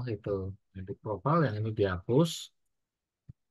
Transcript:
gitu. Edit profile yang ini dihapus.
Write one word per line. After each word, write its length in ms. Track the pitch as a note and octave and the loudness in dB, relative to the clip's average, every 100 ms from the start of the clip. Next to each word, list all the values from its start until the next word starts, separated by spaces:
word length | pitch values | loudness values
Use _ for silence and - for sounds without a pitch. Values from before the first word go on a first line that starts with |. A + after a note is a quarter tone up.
| B2 | -4
gitu. 200 | G#2 G#2+ G2 F#2+ F#2+ _ F#2+ | -6 -2 -4 -4 -10 _ -14
Edit 200 | F#2+ - A2+ | -12 -10 -6
profile 360 | G2+ C3+ E3 C3 | -4 2 2 2
yang 80 | G#2 | 0
ini 120 | A2 A2 | -2 2
dihapus. 500 | G2 F2+ - B2+ E3 - - _ _ _ _ _ _ _ _ - _ | 2 2 2 4 4 0 -14 _ _ _ _ _ _ _ _ -20 _